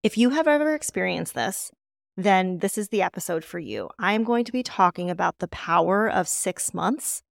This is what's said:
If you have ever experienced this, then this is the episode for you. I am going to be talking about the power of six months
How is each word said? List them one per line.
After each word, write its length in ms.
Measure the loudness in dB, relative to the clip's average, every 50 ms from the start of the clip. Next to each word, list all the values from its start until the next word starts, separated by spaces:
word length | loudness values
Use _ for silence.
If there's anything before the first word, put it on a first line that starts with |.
If 160 | 0 0 4 4
you 120 | 4 4
have 180 | 4 4 4 4
ever 260 | 4 4 4 0 0
experienced 600 | -2 -4 -6 _ -2 -2 -2 -2 -2 -4 -6 -4
this, 360 | -4 -4 -2 -4 -6 -10 -12 _ _ _ _ _ _ _ _ _
then 420 | -2 2 4 4 4 4 0 -2 -2
this 180 | -2 -2 -2
is 120 | -4 -6 -2
the 140 | 0 0
episode 420 | 0 0 -2 -6 -6 -4 -4 -4 -4
for 160 | -6 -10 -10
you. 300 | -8 -6 -6 -8 -8 -8 -8 -4
I 140 | 0 0 2
am 100 | 2 2
going 200 | 2 2 0 0
to 60 | 0
be 120 | -2 -4 -4
talking 460 | -4 2 4 4 4 4 0 -4 -4
about 280 | -2 0 0 -2 0 _
the 80 | -8
power 640 | -8 -8 -10 -2 2 4 4 4 4 4 2 2 2
of 160 | 2 0 0
six 480 | 0 -2 -2 -2 -4 -4 -4 -6 -6 -4
months 480 | -2 -2 -2 -2 -2 -4 -6 -8 -8 _ _